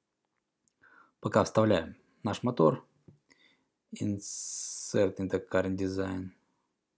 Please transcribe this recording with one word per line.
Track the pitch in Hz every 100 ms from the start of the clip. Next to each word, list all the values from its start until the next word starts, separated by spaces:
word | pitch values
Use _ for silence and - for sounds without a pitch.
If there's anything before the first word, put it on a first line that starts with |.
| _ _ _ _ _ _ _ _ _ - _ _
пока | 104 107
вставляем | 92 110 110 87 80 - _ _
наш | 110 95
мотор. | 120 131 151 135 - _ - - _ _ _ _ _ _ _ -
Insert | 107 98 - - - - - - - 113 95 -
in | 95
the | 92 -
current | 92 95 95
design. | 95 95 95 92 92 - _ _ _ _ _